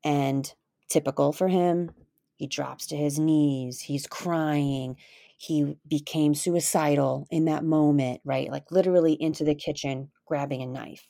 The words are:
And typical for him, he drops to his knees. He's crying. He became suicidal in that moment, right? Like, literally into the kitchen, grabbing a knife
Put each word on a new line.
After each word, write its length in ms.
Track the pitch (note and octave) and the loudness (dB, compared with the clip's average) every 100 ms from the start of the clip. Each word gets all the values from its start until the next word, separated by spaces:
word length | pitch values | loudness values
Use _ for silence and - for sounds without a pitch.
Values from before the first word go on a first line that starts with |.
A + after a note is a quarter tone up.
And 480 | D#3 C#3+ C3+ C#3 C#3 - _ _ _ | 0 0 2 0 -4 -12 _ _ _
typical 440 | E3 C#3+ C3+ C#3+ | 0 0 0 0
for 160 | D3+ F#3 | 2 0
him, 440 | F#3 F3 F3 E3+ - _ _ _ _ | 2 2 0 -2 -10 _ _ _ _
he 100 | C#3+ | -10
drops 400 | - C3+ C3 - | -6 -8 -8 -10
to 80 | D3+ | -2
his 220 | D3 C#3+ | -2 0
knees. 640 | D#3 D#3 D3 C3+ B2+ B2 | 2 4 4 0 -6 -10
He's 260 | - C#3+ C#3 | -6 -6 -6
crying. 880 | - F3+ E3+ D#3 D3 C#3+ C3+ C3 C3 - - - _ | -8 -4 -2 0 0 0 -2 -6 -10 -16 -20 -20 _
He 380 | - D#3 C#3+ D3+ - | -4 0 0 -2 -4
became 460 | D3+ D3 D#3+ D3+ | -4 -2 0 2
suicidal 920 | D3 - F3 E3+ - D3+ C#3+ C3+ C3 D3 | 2 2 0 2 0 2 2 2 -2 -4
in 160 | E3 D#3+ | 0 0
that 180 | D#3 | 0
moment, 560 | D#3+ D#3 D3+ C#3+ C3 B2 | 0 4 4 4 2 -4
right? 260 | D3 C3+ C3+ | -4 -4 -2
Like, 200 | C#3 - | -6 -2
literally 440 | F3+ F#3 F3+ E3 | 2 4 6 4
into 300 | D#3 D#3 D3+ | 2 0 0
the 100 | D3+ | 0
kitchen, 560 | D3 - D3 C#3 C3+ C#3 _ _ | -2 -4 -6 -6 -6 -10 _ _
grabbing 360 | D3 C#3+ C3+ | -4 -4 -6
a 40 | B2+ | -8
knife 420 | C3 - - - | -10 -12 -18 -20